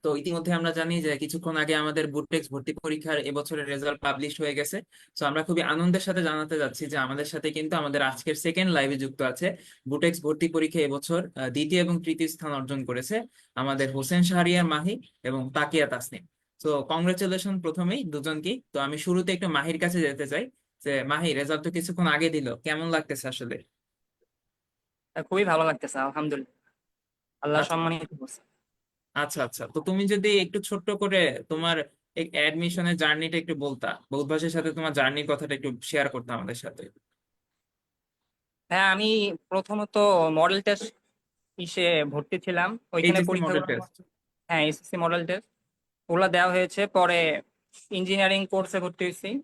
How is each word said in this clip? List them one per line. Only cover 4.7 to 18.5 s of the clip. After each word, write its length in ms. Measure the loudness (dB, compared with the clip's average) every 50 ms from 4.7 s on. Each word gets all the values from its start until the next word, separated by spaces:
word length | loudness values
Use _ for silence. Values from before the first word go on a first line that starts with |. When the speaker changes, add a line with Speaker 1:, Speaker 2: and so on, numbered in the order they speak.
| -4 -8 -10 _ _ -20 -20 _ _
Speaker 1:
তো 60 | -2 -2
আমরা 180 | 0 0 0 0
খুবই 180 | 0 0 0
আনন্দের 380 | 2 0 0 2 4 4 4 2
সাথে 240 | 2 0 0 0 0
জানাতে 320 | 0 0 -2 -2 -2 -2 -2
যাচ্ছি 260 | -2 -2 -2 -6 -8
যে 120 | -4 -2 -2
আমাদের 280 | -2 -2 -2 -4 -6
সাথে 260 | -6 -6 -4 -4 -4
কিন্তু 220 | -4 -2 -4 -2 -2
আমাদের 260 | -2 -2 0 0 0
আজকের 340 | 0 0 -2 -2 -4 -4 -4
সেকেন্ড 340 | -2 -2 -2 0 2 2 2
লাইভে 240 | 4 4 2 2 0
যুক্ত 260 | -2 -4 -6 -4 -2
আছে 260 | -2 -2 -2 0 -2 -2 -2 -4 -14 -20 -20 _ _ -4
বুটেক্স 320 | -2 2 2 2 2 2
ভর্তি 260 | 0 -2 0 2 0 0
পরীক্ষা 320 | 2 2 0 2 2 0
এবছর, 420 | 0 0 0 -4 -2 -2 -2 -2 -2 -4 -6
আহ, 140 | -6 -6 -4
দ্বিতীয় 300 | -2 -2 0 2 2 2
এবং 140 | 4 2 0 0 0
তৃতীয় 260 | -2 -2 0 -2 -4
স্থান 220 | -2 -6 -6 -6 -4
অর্জন 260 | -4 -4 -4 -4 -6 -4
করেছে 300 | -4 -4 -6 -4 -2 -4 -4 -4 -6 _ _ _ _ _
আমাদের 320 | -4 -2 -2 0 0 0 0
হোসেন 300 | 0 -4 -2 2 4 4 4
শাহরিয়ার 420 | 6 4 4 4 4 4 4 4
মাহি 300 | 2 2 0 0 -2 -4 -4 -8 -16 _ _ _
এবং 180 | -4 -4 -2 -4 -2 0
তাকিয়া 340 | 0 0 2 4 2 2 2
তাসনিম। 360 | 0 -6 -8 -10 -12 -14 -16 -18 _ _ _ _ _ _ -2
তো 60 | 0 0 0 0
কংগ্রাচুলেশন 720 | -2 -2 2 2 2 2 2 0 -2 -2 -2 -2 -4 -4 -2
প্রথমেই 400 | -4 -4 -2 0 0 0 0 -2 -4
দুজনকেই। 540 | -4 -6 -4 -4 -4 -4 -4 -4 -4